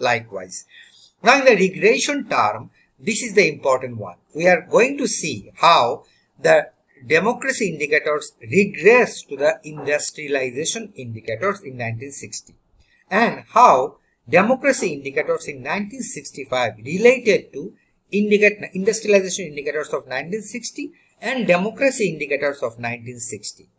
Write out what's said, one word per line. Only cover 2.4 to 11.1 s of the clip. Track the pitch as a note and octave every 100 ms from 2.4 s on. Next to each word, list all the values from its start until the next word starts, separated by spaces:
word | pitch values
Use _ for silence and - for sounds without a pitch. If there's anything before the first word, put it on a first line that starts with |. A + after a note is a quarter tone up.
| G#2 G#2+ A2 _ _ _
this | D3 A3+
is | A#3
the | G3+ E3
important | C#3+ C#3 B2+ B2+ A#2
one. | F#2+ - _
We | D3 F3
are | F3 -
going | F3 B3+ C#4
to | B3+
see | - E3 G#2+ F#2+
how | - E3 D#3+ A#2+ D3 - _ _ _
the | D#3+ D#3+ D3+ _ _ _
democracy | A#2+ D#3 G#3 A#3+ C4+ B3+ G3+
indicators | D#3 D3 D3+ D3+ D3+ - -
regress | A2 D#3+ G3+ D3+ E3+ B3 G#3 -
to | - C3+
the | D3 -
industrialization | D3+ D3+ C#3+ D3 - - D3 C#3 C3 B2 D#3+ A3+ A3+
indicators | - A#2+